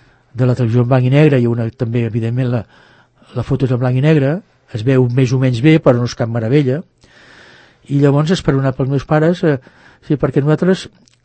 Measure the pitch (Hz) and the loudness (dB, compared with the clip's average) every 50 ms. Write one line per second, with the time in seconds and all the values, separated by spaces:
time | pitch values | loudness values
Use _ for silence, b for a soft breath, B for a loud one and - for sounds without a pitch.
0 | b b b b b b b 117 131 123 120 123 123 110 113 123 120 120 135 127 | b b b b b b b -2 0 0 0 0 0 0 2 0 2 2 2 2
1 | 127 127 135 143 156 151 139 127 120 117 117 120 113 113 - - 123 113 117 123 | 2 2 4 4 4 4 4 2 0 0 -2 -2 -4 -6 -6 -6 -6 -4 -2 -2
2 | 117 113 104 120 110 113 120 127 131 120 123 117 - b b b b b b b | -4 -2 -4 -4 -4 -4 -4 -2 -2 -2 -2 -4 -6 b b b b b b b
3 | b b b _ _ _ - 123 - - 139 - 135 123 131 120 127 127 127 127 | b b b _ _ _ -10 -8 -6 -4 -2 -2 0 0 -2 0 -2 -2 0 0
4 | 139 156 160 147 135 139 156 196 - _ _ _ _ _ - 110 104 135 131 127 | 2 2 2 2 2 0 -2 -4 -8 _ _ _ _ _ -10 -6 -2 0 2 2
5 | 127 123 120 135 131 123 135 127 135 127 123 113 127 156 156 160 - 151 123 120 | 2 2 2 0 0 2 2 0 0 0 0 2 2 4 4 4 4 2 0 0
6 | 123 117 - - 123 113 117 117 110 110 135 151 143 123 127 160 - _ _ _ | -2 -4 -6 -6 -6 -6 -4 -4 -2 0 0 0 0 0 -2 -4 -6 _ _ _
7 | B B B B B B B B B B B B B B B B B - 139 143 | B B B B B B B B B B B B B B B B B -4 -2 2
8 | 143 143 139 143 156 156 190 - - - 135 135 135 135 127 - 139 127 143 135 | 2 2 2 2 0 0 -2 -2 0 0 0 0 0 -2 -2 -2 -4 -2 -2 -4
9 | - - 156 151 156 165 180 170 - 160 143 127 b b b b b b b b | -2 -2 0 0 2 0 0 0 0 0 0 -2 b b b b b b b b
10 | b - 151 131 - 139 - 147 135 151 156 151 180 180 190 - - - _ _ | b -4 -4 -2 -2 -2 0 0 0 0 0 0 2 0 0 -2 -4 -14 _ _
11 | _ _ _ _ _ | _ _ _ _ _